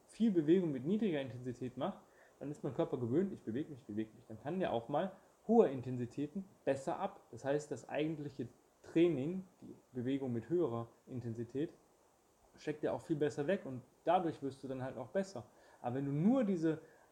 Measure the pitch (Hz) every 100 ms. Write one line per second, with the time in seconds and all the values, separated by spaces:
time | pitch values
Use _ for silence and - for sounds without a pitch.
0 | _ - 226 175 147 185 175 131 135 214
1 | 220 151 135 120 127 123 127 127 165 -
2 | - - - - 139 147 151 123 165 131
3 | 120 139 196 - - 113 160 139 - 104
4 | 110 - - 110 135 185 180 117 117 143
5 | 185 - - _ - 226 170 135 127 127
6 | 120 - 147 202 190 - - 135 - -
7 | 196 - - 113 135 147 147 131 - 131
8 | 156 156 143 - 123 - _ _ - 165
9 | 175 147 143 185 185 - - - _ 127
10 | 120 135 135 117 113 170 156 117 113 -
11 | - 131 120 113 117 131 156 - _ _
12 | _ _ _ _ _ - - 151 - 131
13 | - 156 147 147 143 196 135 131 - _
14 | - 185 170 - 139 131 131 131 131 -
15 | 123 196 190 123 - - - - 123 127
16 | 139 143 185 262 214 185 160 156 - -
17 | -